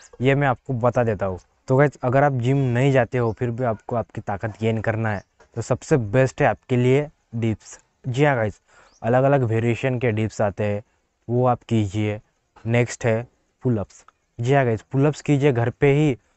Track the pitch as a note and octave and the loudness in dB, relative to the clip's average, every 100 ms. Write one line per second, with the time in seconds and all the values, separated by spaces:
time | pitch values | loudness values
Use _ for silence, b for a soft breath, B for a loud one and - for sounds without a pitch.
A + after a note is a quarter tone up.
0 | B - B2+ C#3 C#3 A#2+ - B2 A#2+ B2 | B -2 0 2 0 -2 -4 -2 0 0
1 | A2+ G2 G2 F2+ - _ - C3 D3 - | 0 -2 -4 -6 -14 _ 0 2 2 0
2 | B2+ C3 C#3+ C3 A#2+ C#3 C3 A#2+ C#3 C3 | 0 2 2 0 0 0 0 2 2 2
3 | A2+ B2+ A#2 G#2 A#2+ A#2 B2 G#2+ - A#2 | 0 0 -2 -2 -6 -4 -4 -4 -6 -6
4 | G#2 - - G2+ A2+ G2+ A2+ A2+ A2+ A2 | -6 -10 -8 -6 -8 -4 -2 -2 -2 -2
5 | A2 G2 - _ _ A#2 - B2 - D3+ | -4 -4 -10 _ _ -10 -4 -4 0 0
6 | G#2 C3 C3 - C3+ G#2 - B2 B2+ C3+ | 2 2 0 2 0 0 -2 0 2 2
7 | D3+ - _ A#2 A2+ G#2 - - _ _ | 0 -12 _ -4 -2 -4 -8 -20 _ _
8 | C3 B2 D3 B2+ G#2+ - _ b b b | -6 0 2 2 -2 -6 _ b b b
9 | A2+ C3 C#3 C#3+ A#2 A2+ A#2 A2+ C3 B2 | 0 2 4 2 2 0 0 0 -2 -2
10 | A#2+ G#2+ A2 - G#2 F#2+ G#2 G2+ - _ | 0 0 -2 -2 -2 -2 -4 -4 -8 _
11 | _ _ - A#2+ B2+ - - A2+ G#2 G#2 | _ _ -4 0 0 0 0 0 0 -2
12 | G#2+ G#2 - _ _ - A2+ A#2 A#2+ - | -4 -4 -12 _ _ -12 -2 0 0 -2
13 | A#2+ A2+ B2 _ _ _ B2+ A2 F#2 - | -2 -2 -4 _ _ _ -2 -2 -4 -14
14 | _ _ _ - A#2+ C#3 B2 A2 - C3+ | _ _ _ -8 0 2 2 -2 -4 0
15 | D3 - - C#3+ D3 A#2 A#2+ - C#3+ C#3+ | 0 0 0 2 2 2 -2 0 2 2
16 | D3+ A2+ _ | 0 -2 _